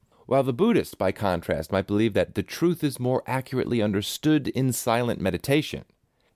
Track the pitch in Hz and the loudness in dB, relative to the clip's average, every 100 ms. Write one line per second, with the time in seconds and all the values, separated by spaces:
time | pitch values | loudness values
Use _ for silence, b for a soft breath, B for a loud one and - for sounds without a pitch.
0 | b b - 135 131 120 220 175 85 - | b b -2 0 2 2 2 2 0 -2
1 | 95 - 98 87 - 80 82 98 98 101 | -2 0 0 0 0 -4 -2 -2 0 2
2 | 113 98 85 - - - 175 160 147 123 | 2 2 0 -2 -6 0 0 0 -2 -2
3 | 123 127 - 131 - 127 - 120 107 101 | -2 -2 -2 -6 -4 -4 0 0 2 0
4 | 107 - 151 151 127 120 135 120 - 117 | -2 -2 2 2 0 0 0 0 0 0
5 | 120 - 92 87 - 147 - - - _ | 0 -2 -2 -2 0 0 0 -8 -14 _
6 | _ _ _ | _ _ _